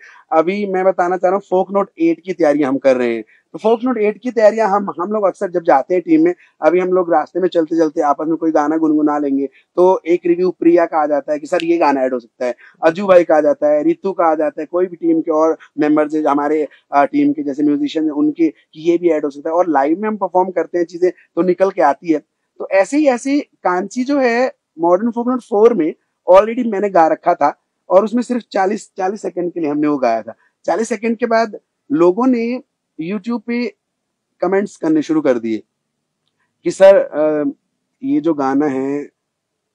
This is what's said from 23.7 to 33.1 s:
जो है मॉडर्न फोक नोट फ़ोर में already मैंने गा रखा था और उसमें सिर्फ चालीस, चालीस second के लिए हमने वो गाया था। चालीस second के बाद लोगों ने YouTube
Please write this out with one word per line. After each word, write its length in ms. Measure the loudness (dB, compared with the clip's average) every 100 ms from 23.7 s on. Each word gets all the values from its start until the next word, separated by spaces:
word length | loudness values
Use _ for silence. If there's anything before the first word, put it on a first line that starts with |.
| -2 -4 -6
जो 160 | -2 0
है 360 | 0 0 -2 -6 _ -4
मॉडर्न 320 | 2 2 0
फोक 160 | -4 -4
नोट 140 | -4
फ़ोर 320 | -2 2 4
में 200 | 4 -2 -6 _ _ 4
already 400 | 6 6 -2 -4
मैंने 180 | -2 0
गा 180 | 2 2
रखा 260 | 2 -2
था 280 | 0 0 -2 _ _ 2
और 140 | 2
उसमें 180 | 2 -4
सिर्फ 220 | -4 -6 -4
चालीस, 400 | -2 -2 -4 -10 -8
चालीस 240 | -6 -6
second 320 | -8 -6 -6
के 60 | -4
लिए 100 | -4
हमने 180 | -2 -2
वो 100 | 0
गाया 240 | 0 -2
था। 120 | -6 -18 _ _ -4
चालीस 240 | -2 -2
second 280 | -4 -4 -2
के 80 | 0
बाद 340 | 0 -2 -8 _ _ -4
लोगों 360 | 2 2 2 0
ने 360 | 0 -2 -6 -12 _ _ -12
YouTube 400 | -8